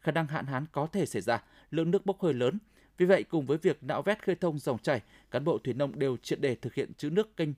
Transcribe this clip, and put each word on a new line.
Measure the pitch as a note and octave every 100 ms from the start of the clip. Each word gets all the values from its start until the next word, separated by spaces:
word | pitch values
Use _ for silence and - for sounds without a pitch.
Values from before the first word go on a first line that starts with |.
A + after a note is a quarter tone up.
khả | -
năng | D#3 D#3
hạn | D3 C3
hán | C3 D#3
có | - D3+
thể | G3+ D#3
xảy | A2
ra, | F#2+ A#2 - - -
lượng | D3+ E3
nước | G3 F#3+
bốc | F#3+
hơi | F3
lớn. | C3 B2 F#3+ - _ _ -
Vì | F3+
vậy, | F#3+
cùng | - E3 C3
với | D#3
việc | F#3 C#3+
nạo | C3 C3
vét, | C#3+ G#3+
khơi | - F3
thông | F3 D3
dòng | C#3 A#2+
chảy, | - B2+ - - _
cán | B2
bộ | D3 A#2+
thủy | -
nông | A#2+ C#3+ C#3
đều | C#3 B2
triệt | - E3
để | C#3
thực | A#2 A#2+
hiện | - A#2+
trữ | - D3
nước | E3+ G#3+ -
kênh | D#3